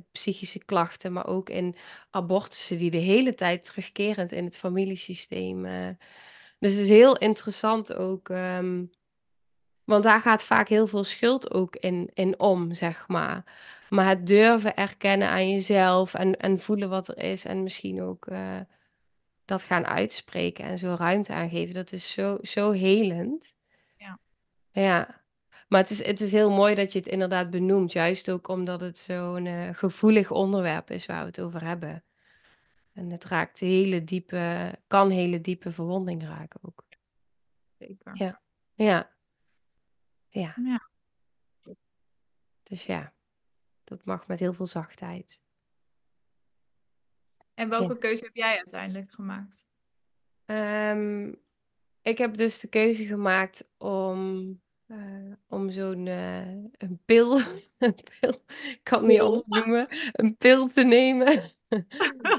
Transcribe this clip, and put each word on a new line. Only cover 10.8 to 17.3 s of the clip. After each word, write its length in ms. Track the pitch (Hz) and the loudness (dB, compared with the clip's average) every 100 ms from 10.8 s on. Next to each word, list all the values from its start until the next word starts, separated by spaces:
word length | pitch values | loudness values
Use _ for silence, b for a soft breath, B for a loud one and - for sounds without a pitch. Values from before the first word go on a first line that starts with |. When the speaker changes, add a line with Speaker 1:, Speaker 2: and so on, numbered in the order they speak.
| 220 | 2
Speaker 1:
veel 160 | 202 | -2
schuld 480 | 196 - 233 262 - | -4 0 0 0 -2
ook 220 | 185 180 - | -4 -4 -4
in, 340 | 185 180 180 | -4 -4 -4
in 260 | - 190 185 | -2 -2 2
om, 340 | 202 180 170 | 2 2 -2
zeg 340 | 170 170 165 - | -4 -6 -6 -4
maar. 360 | 170 151 180 B B B B B | -4 -2 -6 B B B B B
Maar 180 | 196 190 | 2 4
het 200 | 190 175 | 2 4
durven 480 | 202 226 233 208 - | 6 8 6 0 -2
erkennen 520 | 196 - 202 196 196 | -6 -2 0 2 2
aan 200 | 185 190 | 2 2
jezelf 640 | 196 190 202 185 185 185 | 0 2 4 6 4 2
en, 240 | - 190 190 | 0 0 0
en 200 | 190 190 | 0 -2
voelen 300 | - 208 196 | 0 -2 -2
wat 180 | 190 185 | -4 -6
er 100 | - | -8
is 280 | 185 | -6